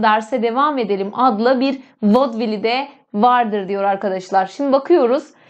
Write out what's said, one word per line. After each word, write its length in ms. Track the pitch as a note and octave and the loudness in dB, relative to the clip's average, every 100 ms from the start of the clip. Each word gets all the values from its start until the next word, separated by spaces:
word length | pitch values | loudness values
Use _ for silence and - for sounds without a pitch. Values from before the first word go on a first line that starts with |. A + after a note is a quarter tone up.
Derse 400 | A3 A3 A3 B3+ | 2 2 0 -2
Devam 360 | A3+ A#3+ D4 C4+ | -2 0 0 0
Edelim 340 | G#3 G3 G3 | -2 -2 -4
adlı 460 | - B3+ G#3 A#3+ B3+ | 0 0 2 0 2
bir 180 | C4+ C4+ - _ | 0 -4 -10 _
vaudeville'i 600 | G#3 A#3+ C#4 A3+ A#3 G#3+ | 2 2 2 -2 -4 -4
de 260 | A3 B3 C#4 - _ | -2 -4 -6 -14 _
vardır 540 | G#3 B3 B3 A3+ G#3 F#3+ | 0 2 2 0 -4 -4
diyor 160 | G3 | -2
arkadaşlar. 640 | G3 G3 G#3 F#3 F#3 F#3+ F#3 | -2 -2 -4 -6 -2 -2 -2
Şimdi 260 | - C#4 | -4 0
bakıyoruz. 520 | C4+ C#4 F4 A#3+ C4+ - _ | 0 2 2 4 0 -4 _